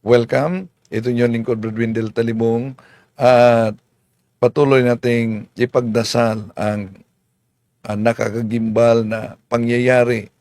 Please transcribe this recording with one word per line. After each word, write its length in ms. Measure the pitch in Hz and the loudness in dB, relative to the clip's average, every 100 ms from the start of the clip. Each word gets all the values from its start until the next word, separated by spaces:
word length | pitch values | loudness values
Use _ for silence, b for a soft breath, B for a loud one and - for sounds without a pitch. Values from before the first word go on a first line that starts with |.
Welcome! 640 | 104 120 113 131 151 185 190 _ _ | 4 2 2 -2 -2 -4 -10 _ _
Ito 240 | 110 117 | -6 -4
yung 160 | 120 120 | 0 0
lingkod, 320 | 117 113 110 | 0 -4 -4
Brad 160 | 110 110 | -4 -4
Windel 320 | 113 113 110 | -4 -2 -4
Talimong. 640 | 117 117 113 113 117 131 131 b b b | -2 -2 0 -2 -2 -6 -14 b b b
At 640 | - 127 123 120 117 113 107 _ _ _ _ _ _ | 0 4 6 6 4 0 -4 _ _ _ _ _ _
patuloy 400 | 123 - 143 131 | -2 2 4 4
nating 640 | 123 117 123 120 113 107 101 | 2 0 0 0 0 -4 -10
ipagdasal 960 | - 123 127 120 113 113 120 117 110 101 - | -4 -2 0 -2 -2 -2 0 -2 -2 -10 -6
ang, 480 | 104 104 95 95 _ _ _ _ _ _ _ _ - | -6 -6 -10 -16 _ _ _ _ _ _ _ _ -8
ang 140 | 104 | -2
nakakagimbal 1040 | 113 117 110 110 113 117 113 107 117 117 107 | 0 0 -4 -4 -4 -4 -2 2 4 2 0
na 320 | 110 110 - _ | -6 -10 -16 _
pangyayari 880 | 120 117 120 123 127 120 113 92 _ | -4 0 0 2 4 2 -2 -6 _